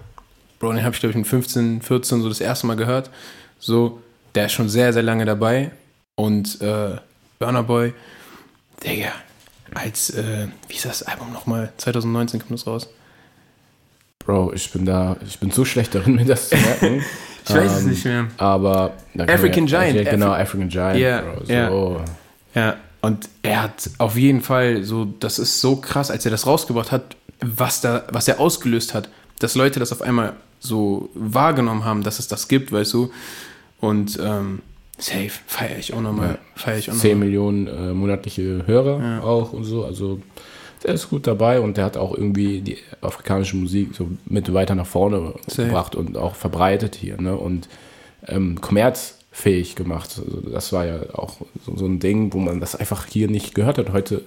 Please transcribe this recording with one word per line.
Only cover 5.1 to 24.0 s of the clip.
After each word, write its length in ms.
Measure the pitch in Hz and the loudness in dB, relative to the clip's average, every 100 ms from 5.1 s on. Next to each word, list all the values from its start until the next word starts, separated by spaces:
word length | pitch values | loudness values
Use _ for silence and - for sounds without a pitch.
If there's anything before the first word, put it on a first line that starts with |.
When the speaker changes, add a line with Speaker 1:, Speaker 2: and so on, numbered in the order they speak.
| 113 | 2
Speaker 1:
dabei. 460 | 107 104 110 123 143 - _ _ _ - | 2 2 2 2 0 -8 _ _ _ -2
Und, 440 | 107 107 101 - | 0 2 0 -4
äh, 360 | 104 107 104 95 - _ _ - | -2 -2 -2 -6 -12 _ _ -6
Burna 240 | 117 123 | 0 0
Boy, 300 | 117 120 120 120 - - - - - _ _ - | 2 2 2 -2 -14 -20 -20 -20 -20 _ _ -12
Digga, 260 | - - - - - - - - - | -6 -4 -4 -8 -14 -20 -20 -20 -14
als, 360 | 107 104 110 - | -8 -6 -4 -4
äh, 360 | 120 110 107 101 - - | -2 -4 -4 -6 -10 -14
wie 60 | - | -8
ist 80 | |
das 180 | 127 - | -6 -6
Album 300 | - - 120 | -8 -10 -10
nochmal? 400 | 117 - 117 110 - | -10 -4 -2 -4 -6
Zweitausendneunzehn 600 | - 120 113 117 117 113 | -2 0 0 0 0 -4
kommt 120 | - | -6
das 140 | 117 - | -8 -6
raus. 220 | 113 - - _ _ _ _ _ _ _ _ _ _ _ - | -8 -8 -18 _ _ _ _ _ _ _ _ _ _ _ -10
Speaker 2:
Bro, 280 | - 101 90 | 0 2 2
ich 160 | 92 - | -2 -4
bin 140 | 90 92 | -2 0
da, 300 | 92 92 92 101 | 2 0 -2 -8
ich 120 | - | -6
bin 120 | 101 | -2
so 140 | 110 | 0
schlecht 300 | 135 - 113 | 0 2 0
darin, 200 | 98 95 123 | 0 4 4
mir 80 | |
das 240 | 123 117 - | 4 2 2
zu 60 | 147 | 4
merken. 480 | 120 127 180 131 139 | 4 4 2 2 -2
Speaker 1:
<laughs> 60 | - - - - | -8 -14 -12 0
Ich 80 | |
weiß 180 | 151 190 | 4 4
es 100 | 156 | 4
Speaker 2:
Ähm, 80 | 131 | 2
Speaker 1:
nicht 140 | 127 127 | 2 2
mehr. 200 | 120 113 - | 0 -2 0
Speaker 2:
aber 560 | 98 95 95 95 95 - - | 2 4 4 4 2 -2 -10
da 140 | - 87 | -2 4
kann 80 | |
Speaker 1:
African 300 | 175 185 180 | 6 6 4
Speaker 2:
man 40 | 156 | 4
ja, 120 | 165 | 4
Speaker 1:
Giant. 140 | 180 - 180 | 4 4 4
Speaker 2:
ja, 40 | |
genau, 200 | 104 101 | 4 4
Speaker 1:
Afri- 100 | 98 | 2
Speaker 2:
African 280 | 98 95 92 | 0 -2 -2
Giant, 280 | 90 92 95 | 0 2 2
Speaker 1:
Ja, 220 | 127 120 | 2 2
Speaker 2:
Bro, 240 | 82 87 | -2 -6
so. 80 | - | 0
Speaker 1:
ja. 520 | 120 117 95 95 85 82 82 - _ _ | 2 2 2 0 -2 -6 -10 -18 _ _
Ja, 220 | 120 110 - - - | 0 0 0 -8 -4
und 260 | 110 104 - - | -2 -2 -4 -8
er 220 | 110 107 | -2 0
hat 260 | 107 - - | -2 -6 -10
auf 180 | - | -2